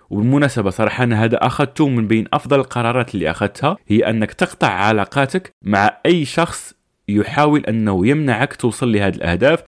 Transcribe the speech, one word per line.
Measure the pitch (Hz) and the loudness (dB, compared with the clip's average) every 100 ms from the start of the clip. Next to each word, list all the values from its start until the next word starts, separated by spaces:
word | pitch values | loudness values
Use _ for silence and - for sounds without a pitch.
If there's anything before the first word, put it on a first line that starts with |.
| - | -8
وبالمناسبة | 101 113 143 143 123 98 | -2 2 2 2 0 -2
صراحة | 101 107 - | 0 -2 0
أنا | 123 107 | 0 2
هذا | 110 - | 0 0
أخذته | 120 - 147 - 147 | 0 0 -4 0 0
من | 120 107 | 0 0
بين | 110 - | 0 0
أفضل | 147 127 139 | -4 0 0
القرارات | 127 120 117 123 - 101 | 0 -2 -2 -2 -2 -2
اللي | 78 | -4
أخذتها، | 82 101 - 147 202 - | -2 -4 -2 -4 -4 0
هي | 104 107 | 0 2
أنك | 113 104 | 0 -4
تقطع | - 185 - 127 | -2 -4 -2 -2
علاقاتك | 92 101 107 98 139 135 185 - _ 101 | 0 0 0 -2 -2 -2 -2 -8 _ 0
مع | 101 107 - 160 | 2 2 0 0
أي | 175 131 | 0 0
شخص | - 170 - - - _ _ - | -2 -2 -4 -16 -20 _ _ -2
يحاول | 104 98 - 151 147 - | 0 0 2 2 2 0
أنه | 113 104 95 104 | -2 0 2 2
يمنعك | 151 143 110 143 | 2 0 -2 -2
توصل | - 120 - 123 | -2 -4 -2 0
لهذه | 104 98 - | 0 0 -2
الأهداف، | 85 87 131 170 - | -2 0 2 0 -4